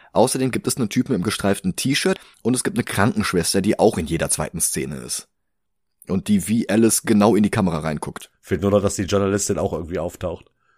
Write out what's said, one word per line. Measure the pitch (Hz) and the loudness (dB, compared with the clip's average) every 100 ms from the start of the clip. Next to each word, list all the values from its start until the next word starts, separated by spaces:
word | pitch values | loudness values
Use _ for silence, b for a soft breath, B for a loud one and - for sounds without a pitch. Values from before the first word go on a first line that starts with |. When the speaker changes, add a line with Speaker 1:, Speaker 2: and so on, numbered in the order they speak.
| b | b
Speaker 1:
Außerdem | 92 127 131 131 | 2 2 2 0
gibt | - 131 | -2 -4
es | - | -2
einen | 110 | -2
Typen | 127 - | -2 0
im | 101 | 0
gestreiften | 95 - 98 101 95 - | -2 0 0 0 -2 -2
T-Shirt | 131 139 190 190 b b | -2 0 0 -2 b b
und | 113 | -2
es | 127 | 0
gibt | - 202 | 0 -2
eine | |
Krankenschwester, | - - 110 107 98 90 85 98 | -2 0 0 0 0 0 0 0
die | 98 - | 0 4
auch | 101 98 | 4 2
in | 76 | -2
jeder | 80 80 | -2 -2
zweiten | - 78 - | -4 -6 -4
Szene | - 80 67 67 | -4 -4 -6 -8
ist. | 60 - - _ _ _ _ _ _ _ - | -10 -12 -12 _ _ _ _ _ _ _ -6
Und | 95 98 | -4 2
die | 101 85 | 0 2
wie | 113 - | 0 2
Alice | 107 113 - | 4 4 4
genau | - 104 104 98 | 2 4 6 4
in | |
die | 104 | 2
Kamera | 117 92 80 | 2 0 0
reinguckt. | 80 76 - - - _ | -4 -6 -8 -14 -16 _
Speaker 2:
Fehlt | - 92 | -6 -2
nur | 98 | 2
noch, | 101 | 2
dass | 98 - | 2 -2
die | |
Journalistin | 90 101 98 101 - 82 | -2 0 0 0 -2 -2
auch | 95 | -4
irgendwie | 80 85 87 | -4 -6 -6
auftaucht. | 87 - 87 87 _ _ _ | -6 -8 -10 -10 _ _ _